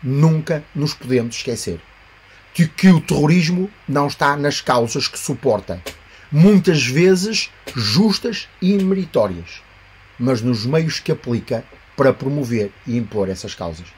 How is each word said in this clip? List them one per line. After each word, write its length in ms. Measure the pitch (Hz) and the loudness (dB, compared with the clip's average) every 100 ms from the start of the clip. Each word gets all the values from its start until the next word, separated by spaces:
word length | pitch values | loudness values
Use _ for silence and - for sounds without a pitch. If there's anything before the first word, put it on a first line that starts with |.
Nunca 600 | 131 139 160 160 151 156 147 | -2 2 4 2 -2 -6 -6
nos 200 | - 147 | -4 -4
podemos 420 | - 123 127 117 113 | -4 -2 0 0 -8
esquecer. 440 | - 117 - 82 - - - _ _ - _ - | -8 -6 -6 -10 -12 -20 -20 _ _ -20 _ -2
Que, 100 | 160 | -2
que 220 | - 190 | 4 6
o 140 | 170 | 6
terrorismo 680 | - 143 151 175 160 180 190 - - | 4 0 4 4 2 -2 -4 -8 -4
não 200 | 139 143 | -2 -2
está 280 | - 147 | 0 0
nas 280 | 143 143 131 | 2 0 -2
causas 440 | - 123 117 - - | 0 0 2 -2 -6
que 120 | - | -8
suporta, 600 | - 139 135 104 - 90 - - - - - | -8 -4 0 -2 -2 -12 -12 -18 -20 -20 -4
muitas 540 | 147 180 208 185 160 120 | 4 6 6 4 0 0
vezes 640 | 131 180 190 202 220 - - - 127 | 2 4 4 0 -4 -6 -12 -14 -8
justas 720 | 104 117 214 190 240 214 - _ | -2 2 2 0 -4 -8 -12 _
e 200 | 185 202 | 0 0
meritórias, 760 | 190 190 170 - 104 87 85 - _ - - - - - | 0 -2 -2 -2 -2 -4 -12 -18 _ -20 -20 -20 -20 -6
mas 220 | 123 127 | -2 -2
nos 240 | 120 117 | -2 -2
meios 340 | 117 160 165 - | 0 -2 -2 -6
que 140 | - | -6
aplica 500 | 156 - 117 - 113 - - - | -6 -4 -6 -4 -8 -8 -20 -20
para 200 | - 135 | 0 2
promover 580 | 123 135 147 131 117 101 - - | 2 -2 -4 -2 -2 -4 -6 -6
e 100 | 120 | -4
impor 320 | 110 107 95 | -4 -4 -4
essas 260 | 95 101 | -4 -10
causas. 340 | - 87 82 85 | -10 -10 -10 -16